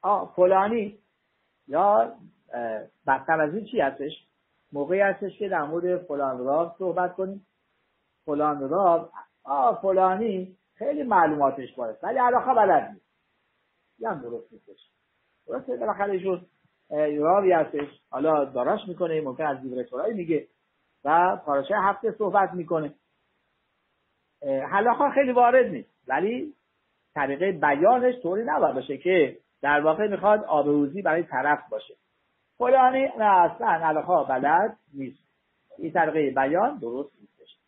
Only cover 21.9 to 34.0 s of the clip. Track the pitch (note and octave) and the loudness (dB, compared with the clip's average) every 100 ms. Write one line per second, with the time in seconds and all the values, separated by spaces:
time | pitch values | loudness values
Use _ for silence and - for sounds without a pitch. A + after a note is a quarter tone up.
21.9 | G3 A3+ - G#3 G3+ F#3+ F3+ D#3+ E3 D3 | 0 -4 -4 0 2 0 -4 -4 -4 -4
22.9 | - _ _ _ _ _ _ _ _ _ | -12 _ _ _ _ _ _ _ _ _
23.9 | _ _ _ _ _ C#3+ C3+ C#3 F#3+ A3+ | _ _ _ _ _ -4 -4 -2 0 2
24.9 | A#3+ C#4+ C4+ C#4 B3 A#3+ B3+ A3+ D3+ - | 2 2 2 2 4 6 6 2 -2 -12
25.9 | _ - C3+ F#3+ B3 D4+ - _ _ _ | _ -6 -2 -2 -4 -8 -14 _ _ _
26.9 | _ _ - C#3 C#3 F#3 F3 D3 C#3+ F#3 | _ _ -6 -4 -2 -2 0 0 4 4
27.9 | B3+ B3 B3 E3+ F#3+ A#3+ D4 E3 C3 B2 | 4 2 -2 -4 -4 -2 0 0 0 -6
28.9 | C#3 F3 F#3 C#3 - _ _ C#3 D3 D3+ | -6 2 4 2 0 _ _ 0 2 2
29.9 | D#3+ G#3 F#3+ F#3+ G#3 - D#3 D3 D3 C#3+ | 0 -2 0 2 2 2 0 2 2 0
30.9 | E3+ F#3+ D#3+ E3 C3+ C#3 D3 - - - | -2 -2 -2 -2 -4 0 -2 -2 -12 -12
31.9 | - _ _ _ _ _ _ B3 C4 B3+ | -20 _ _ _ _ _ _ 4 6 6
32.9 | C4 C4+ A#3 G#3+ F#3 F3 A3 A#3 E3 D#3+ | 4 -2 0 4 6 4 2 -2 0 0
33.9 | D#3 | 0